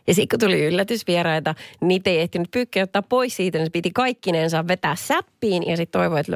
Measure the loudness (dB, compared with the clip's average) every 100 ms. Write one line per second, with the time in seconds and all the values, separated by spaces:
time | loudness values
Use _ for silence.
0 | 0 2 2 2 2 2 2 0 0 -2
1 | 0 0 2 0 -2 -6 -10 -4 0 2
2 | 2 0 0 -2 -4 -2 -2 -2 -2 -2
3 | 0 0 0 -2 -2 0 -2 -2 -2 0
4 | -2 -2 -2 0 2 0 0 -2 -2 -2
5 | 0 0 0 -4 0 0 0 -2 -2 0
6 | 0 0 -2